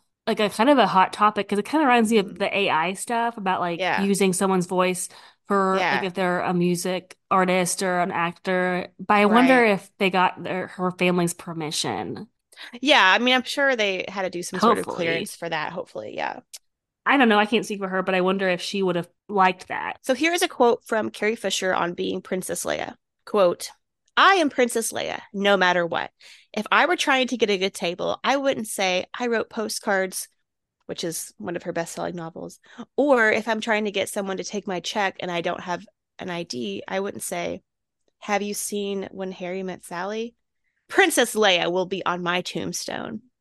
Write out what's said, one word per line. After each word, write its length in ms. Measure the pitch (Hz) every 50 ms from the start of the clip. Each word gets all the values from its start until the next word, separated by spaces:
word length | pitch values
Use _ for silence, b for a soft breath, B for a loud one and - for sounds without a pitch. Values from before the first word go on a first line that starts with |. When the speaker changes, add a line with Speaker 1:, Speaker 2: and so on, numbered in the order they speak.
| _ _ _ _ _
Speaker 1:
like, 140 | - 208 196
a 80 | 214 196
kind 220 | - - 220 277
of 80 | 294 254
a 80 | 208
hot 260 | 170 160 190 180 - -
topic, 340 | - 208 214 208 208 196 -
'cause 100 | 202 202
it 80 | 202
kinda 180 | - - 311 311
reminds 260 | 254 247 240 226 208
me 60 | 233
of 100 | 214 190
Speaker 2:
Mm-hmm. 100 | 202 180 -
Speaker 1:
the 180 | 196 - -
A 140 | 202 196 170
I 220 | 143 156 165 180 196
stuff 420 | - - - 240 233 233 233 233
about, 240 | 233 190 185 185 -
like, 180 | 180 175 170 165
Speaker 2:
Yeah. 240 | 185 180 151 - 196
Speaker 1:
using 300 | 196 196 180 202 190 180
someone's 320 | - 208 190 190 185 175
voice 460 | - 190 180 185 185 180 - - - B B B B B B B -
for, 280 | 202 196 190 190 190
Speaker 2:
Yeah. 200 | 190 185 165 139
Speaker 1:
like, 80 | 131 190
if 100 | 185 175
they're 260 | 190 185 180 175 180
a 140 | - - 180
music 640 | 175 175 180 175 170 - 185 185 180 180 - - _ _ -
artist 520 | - 190 185 180 180 185 180 175 - - 196
or 180 | 185 180 180
an 100 | 175 190
actor. 800 | - 165 170 170 175 _ - 190 185 180 180 180 180 180 - - _ -
But 160 | 185 - 214
I 120 | 208 208
wonder 340 | 202 214 240 254 262 262 247
Speaker 2:
Right. 120 | 240 220 196
Speaker 1:
if 180 | 185 - - _ -
they 100 | 202 190
got 340 | 180 185 180 - - - 175
their, 260 | - 170 185 185 -
her 240 | - - 180 180 175
family's 420 | - 180 180 180 180 170 170 -
permission. 920 | - - 180 165 165 156 147 160 - - 139 107 90 104 85 - - 214 - _ _ _ _ _ B B B B 240
Speaker 2:
Yeah, 240 | 262 285 285 240 196
I 140 | 185 190 214
mean, 160 | 240 254 254
I'm 80 | 254 240
sure 340 | - - 285 277 269 262
they 300 | 226 208 202 190 180 - -
had 140 | 185 202 190
to 80 | 180
do 120 | 185 175 185
some 180 | - - 185
sort 180 | 202 233 214 190
of 80 | 180
Speaker 1:
Hopefully. 180 | - - - 170
Speaker 2:
clearance 320 | 165 165 165 208 - -
for 120 | - 175 170
that, 220 | 165 156 156 - 170
hopefully, 440 | - - - - - 107 104 -
yeah. 240 | 80 73 62 - - - _ - - _ _ _ _ _ _ _ _ -
Speaker 1:
I 100 | 202 262
don't 120 | 285 254 226
know, 100 | 208 208
I 80 | 214
can't 180 | 220 247 214 185
speak 140 | - 214 196
for 100 | 202 185
her, 140 | 185 190 185
but 140 | 190 190
I 40 | 185
wonder 280 | 180 185 190 196 196 185
if 120 | 180 175
she 220 | - - - 202 190
would 140 | 180 175
have 120 | 175 170 - _ _ _ -
liked 400 | 208 196 185 185 180 185 - -
that. 300 | - - 78 87 - - -
Speaker 2:
So 100 | - 262
here 200 | 247 302 330 339
is 100 | 359 392
a 60 | 339
quote 340 | - - 247 240 226 - _
from 260 | - 233 214 214 220
Carrie 260 | - - 208 214 226
Fisher 360 | - - 190 190 - 190 185 185
on 220 | - 175 175 175
being 260 | 185 185 185 190 185
Princess 440 | 185 - 196 185 180 - 170 - -
Leia. 300 | 78 76 - - - - - _ _ _ _ _
Quote, 460 | - - 208 185 175 170 - - - - _ _ _ _ _ _ _ _
"I 180 | - 285 370 392
am 160 | 370 311 269
Princess 420 | - - 247 233 - 233 220 - -
Leia, 280 | - - - - - - - -
no 240 | 196 202 202 202
matter 300 | 190 185 180 180 180 175
what. 240 | 165 170 - - - _ _ b b b b b b b
If 140 | 214 208 - 196
I 140 | 214 262
were 100 | 320 359
trying 320 | 330 - 311 269 262 254 240
to 80 | 262
get 140 | 220 233 202
a 80 | 202 180
good 160 | 185 196 -
table, 440 | - 202 170 175 - 175 170 - - -
I 120 | 220 269
wouldn't 300 | 285 269 277 - - 220
say, 400 | - - - 196 185 180 180 - - - -
'I 100 | 247 240
wrote 220 | 233 220 - -
postcards,'" 800 | - 220 214 214 - - - 220 196 190 190 185 190 - - - _ _ _ _ _ _ _ _ _ _ _
which 180 | - 160 - -
is 280 | 170 160 - - - - -
one 160 | 208 190 170
of 80 | 175 -
her 100 | 180 170
best-selling 440 | 170 165 - - 170 170 170 175
novels, 420 | 175 165 165 170 - - 180 - - B B B B 240 B _
"or 340 | - 269 294 269 240 220 220
if 160 | - 226 214
I'm 140 | 233 220 220
trying 240 | 214 233 220 208 220
to 60 | 208 196
get 160 | 196 - -
someone 280 | - 214 196 190 190 185
to 60 | 185
take 220 | - - 208 -
my 140 | 202 185 175
check 360 | - - - 220 202 190 180 -
and 100 | - 180
I 100 | 175 170
don't 200 | 170 180 175 -
have 260 | 185 185 175 175 202 - _ _ _ _ _ -
an 120 | - 185
I 120 | 175 175 170
D, 400 | - - 123 - 208 196 - - -
I 120 | 190 190
wouldn't 220 | 196 202 - - -
say, 400 | - 180 175 175 180 175 190 - _ _ _ _ _ _ _ _ _ _ _
'Have 240 | - - 208 202 208
you 120 | 208 208
seen 540 | - - - 208 202 202 196 202 196 190 - -
When 180 | 190 190 185 185
Harry 300 | - 185 175 185 190 190
Met 220 | 185 180 - -
Sally?' 500 | - 180 170 185 196 214 220 226 233 - _ _ _ _ _ _ _ _ _ _ -
Princess 460 | - - 381 339 - 302 247 233 -
Leia 360 | 214 214 196 180 170 165 170
will 160 | 175 185 185
be 180 | 180 196 180 -
on 180 | - 180 180 180
my 180 | 175 175 180
tombstone." 840 | 175 - - 175 - - 180 - - - - - - - - 220 - _ _ _